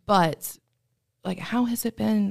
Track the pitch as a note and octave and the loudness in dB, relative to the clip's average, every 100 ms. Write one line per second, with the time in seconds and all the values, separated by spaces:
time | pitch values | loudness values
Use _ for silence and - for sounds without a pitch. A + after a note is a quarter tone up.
0 | - G3 E3 - - - _ _ _ _ | 0 2 2 0 -10 -14 _ _ _ _
1 | _ _ - F3+ - A#3+ B3 A#3 A#3 - | _ _ -8 -8 -4 0 0 -2 -4 -2
2 | G#3+ G#3+ G3+ | 0 2 0